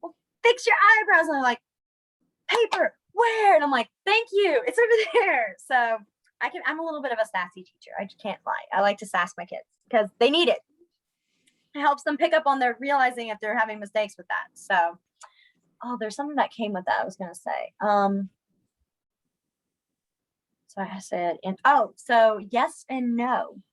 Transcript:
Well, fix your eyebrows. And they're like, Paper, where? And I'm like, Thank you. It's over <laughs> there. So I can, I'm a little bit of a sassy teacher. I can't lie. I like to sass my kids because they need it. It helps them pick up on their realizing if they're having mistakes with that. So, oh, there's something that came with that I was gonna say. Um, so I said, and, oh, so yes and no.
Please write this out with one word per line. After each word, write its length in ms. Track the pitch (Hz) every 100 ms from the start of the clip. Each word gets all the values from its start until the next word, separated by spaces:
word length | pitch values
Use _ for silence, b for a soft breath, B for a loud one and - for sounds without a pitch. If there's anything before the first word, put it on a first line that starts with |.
Well, 140 | 339 _ _ _
fix 220 | 466 494
your 100 | 466 370 403 440
eyebrows. 280 | 427 370 320
And 80 |
they're 60 | 294
like, 180 | 254 240 _ _ _ _ _ _ _ _ _
Paper, 460 | 415 453 392 294 - _
where? 420 | 381 466 453 415
And 80 | 349
I'm 80 | 285
like, 180 | 262 226 _
Thank 240 | - 427 466
you. 300 | 392 403 285
It's 140 | - -
over 300 | 466 453 427
<laughs> 120 | 480
there. 300 | 403 294 220 -
So 380 | - 262 233 226 208 _ _ _
I 80 | 247
can, 120 | 359
I'm 140 | 262 311
a 40 |
little 180 | 330 302
bit 100 | 269
of 80 | 226
a 60 |
sassy 360 | 220 190 180 185
teacher. 280 | 185 _ - -
I 80 | 196 -
can't 180 | 208 190
lie. 80 | - - -
I 80 | 185
like 160 | 202 202
to 60 |
sass 280 | 196 - 180 -
my 80 |
kids 220 | 175 - - _ _
because 200 | 240 208 _
they 100 | 240
need 200 | 302 339
it. 100 | - _ _ _ _ _ _ _ _ _ _ _
It 60 | 294
helps 220 | 285 285
them 140 | - 294
pick 160 | 320
up 100 | 320
on 140 | 311 269
their 180 | 247 233
realizing 480 | 269 285 254 233 233
if 120 | 208
they're 160 | 214 233
having 220 | 220 214
mistakes 360 | 202 220 208 -
with 100 | 175
that. 200 | 185 -
So, 440 | - - 190 170 175 _ _ b b b b _ _
oh, 140 | 240 247
there's 160 | 220
something 220 | 202 285 294
that 140 | 208
came 220 | - 214
with 120 | 196
that 160 | 185 220
I 40 |
was 100 | -
gonna 200 | - 180
say. 380 | 180 - 69 60 _
Um, 480 | 208 143 - 98 98 _ _ _ _ _ _ _ _ _ _ _ _ _ _ _ _ _ _ _ _ _ _ _ _
so 140 | -
I 180 | 185 196
said, 380 | - 180 175 160
and, 140 | - 190
oh, 280 | 254 285 220
so 440 | - - 240 226 214 196
yes 360 | 233 302 - -
and 260 | 262 247
no. 420 | 233 240 240 147 202 _